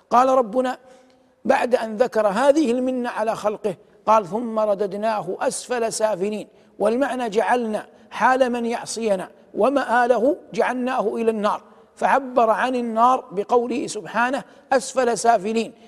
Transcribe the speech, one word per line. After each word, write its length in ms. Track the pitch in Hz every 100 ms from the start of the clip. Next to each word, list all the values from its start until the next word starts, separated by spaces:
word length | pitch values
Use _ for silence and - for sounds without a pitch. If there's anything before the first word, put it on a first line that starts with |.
| -
قال 180 | 233 262
ربنا 500 | 262 220 254 254 - - - _ _ _ _
بعد 300 | 214 269 247
أن 220 | 196 220 214
ذكر 300 | 247 220 208
هذه 440 | 190 285 294 254
المنة 380 | 247 254 254 240
على 280 | 185 220 196
خلقه، 380 | 208 202 214 165 _ _ 208
قال: 200 | 220 175
"ثم 320 | 208 240 220
رددناه 760 | 214 196 202 202 220 214 165 -
أسفل 520 | 269 - - 247 226
سافلين"، 560 | 170 214 185 202 214 - _ _ -
والمعنى 500 | 202 240 277 254 233
جعلنا 580 | 202 190 247 226 208 - - -
حال 420 | - 226 262 254
من 140 | 240 233
يعصينا 640 | 233 - - 226 190 160 - -
ومآله 800 | - 233 277 247 233 240 233 254 - -
جعلناه 640 | 180 202 254 247 254 208 233
إلى 140 | 226
النار، 320 | 220 202 160 - - _
فعبر 560 | - 208 247 262 254 220
عن 240 | 196 247
النار 500 | 254 233 220 247 262 -
بقوله 540 | 185 202 240 240 240 -
سبحانه: 580 | 208 156 214 247 277 - - _
"أسفل 460 | 269 - 269 240 220
سافلين"، 540 | 233 226 202 226 214 -